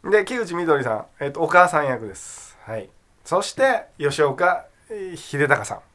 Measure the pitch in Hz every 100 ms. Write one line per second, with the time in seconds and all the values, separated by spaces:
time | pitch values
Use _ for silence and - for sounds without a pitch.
0 | - 208 196 247 190 175 170 143 123 107
1 | - _ 143 143 - 175 180 160 143 123
2 | 107 95 - - - - - 110 - _
3 | _ _ - 180 196 - 262 247 - -
4 | 147 139 143 135 180 175 - _ _ 214
5 | 185 160 - 143 143 139 104 104 _